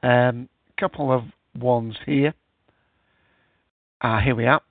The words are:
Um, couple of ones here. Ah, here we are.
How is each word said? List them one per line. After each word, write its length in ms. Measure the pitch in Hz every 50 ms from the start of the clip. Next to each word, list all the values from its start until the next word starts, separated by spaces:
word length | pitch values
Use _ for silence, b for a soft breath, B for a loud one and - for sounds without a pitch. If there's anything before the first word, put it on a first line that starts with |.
Um, 460 | - 127 123 123 123 127 120 120 127 - _ _ _ _ _
couple 360 | - 202 180 - - 143 135
of 100 | 131 127 117 - - _ _ _ _
ones 380 | - 120 123 123 120 113 113 110 - -
here. 280 | - 147 139 139 151 156 _ _ _ _ _ _ _ _ _ _ _ _ _ _ _ _ _ _ _ _ _ _ _ _ _ _ _ _ _ _ _ _ _
Ah, 180 | - 120 113 110
here 160 | 104 131 127
we 120 | 113 113
are. 140 | 120 143 156 _ _